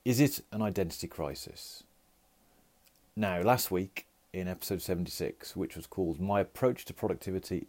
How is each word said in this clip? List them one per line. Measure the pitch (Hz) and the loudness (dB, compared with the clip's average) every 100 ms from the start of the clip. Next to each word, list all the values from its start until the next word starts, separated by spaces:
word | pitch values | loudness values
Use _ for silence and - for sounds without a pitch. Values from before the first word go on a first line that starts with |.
Is | 127 123 | 2 6
It | 143 - - | 6 4 -6
an | 107 | -2
Identity | 107 95 85 - 85 | 0 0 0 -2 -8
Crisis? | - 73 67 - - - - - _ _ _ _ _ _ _ _ _ _ _ _ 107 | -4 -4 -6 -12 -14 -16 -16 -20 _ _ _ _ _ _ _ _ _ _ _ _ -2
Now, | 101 90 | 0 4
last | 117 127 - | 4 4 4
week | 92 95 - - _ _ | 0 0 -6 -14 _ _
in | 92 92 | -6 -4
episode | - - 92 | -4 -4 -2
seventy-six, | - 87 82 - 87 - - 90 | 0 -2 -2 -2 -4 -4 -8 -6
which | - | -4
was | 85 - | -6 -6
called | - 85 78 | -2 0 0
My | 98 101 | 2 2
Approach | 92 - 127 123 | 2 2 2 2
to | - | -6
Productivity | - 107 82 98 92 - 92 | -2 -2 -2 -2 -4 -2 -4